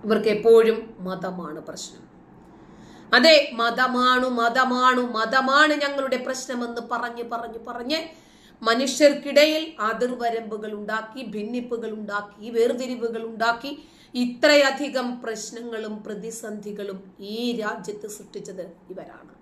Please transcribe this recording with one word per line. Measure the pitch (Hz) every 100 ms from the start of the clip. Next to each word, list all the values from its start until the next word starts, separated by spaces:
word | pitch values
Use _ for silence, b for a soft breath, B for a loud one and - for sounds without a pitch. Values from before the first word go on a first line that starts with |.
ഇവർക്ക് | 208 214 220
എപ്പോഴും | 208 226 226 220 220 - -
മതമാണ് | 185 185 - 180 156 156
പ്രശ്നം. | - - - - - - - - - - B B B B B
അതെ, | 240 311 311 -
മതമാണു, | 226 233 233 247 247 247 247 254
മതമാണു, | 240 233 240 247 247 254 247
മതമാണ് | 247 220 220 262 262 277 302
ഞങ്ങളുടെ | 294 285 277 269 254
പ്രശ്നമെന്ന് | 247 262 - 240 233 233 233
പറഞ്ഞ്, | 240 233 233
പറഞ്ഞ്, | 226 233 233 226 247
പറഞ്ഞ് | 240 240 320 320 B B B B B
മനുഷ്യർക്കിടയിൽ | 220 233 277 - 294 285 285 269 311 311 320 -
അതിർവരമ്പുകൾ | 214 220 247 247 233 226 214 208 208
ഉണ്ടാക്കി, | 208 208 220 220 254 226
ഭിന്നിപ്പുകൾ | 208 214 247 240 226 226
ഉണ്ടാക്കി, | 214 202 202 208 - 214
വേർതിരിവുകൾ | 226 240 247 254 240 226 220 226
ഉണ്ടാക്കി, | 220 226 233 277 285 B B B
ഇത്രയധികം | 247 247 - 311 294 269 269 285 247 247 247
പ്രശ്നങ്ങളും | 226 214 - 233 240 220 214 208
പ്രതിസന്ധികളും | 214 196 220 - 220 208 208 202 202 190 - -
ഈ | 196 220 240
രാജ്യത്ത് | 214 208 226 190 202 214
സൃഷ്ടിച്ചത് | - 196 202 190 185
ഇവരാണ്. | 175 - _ 185 156 - - -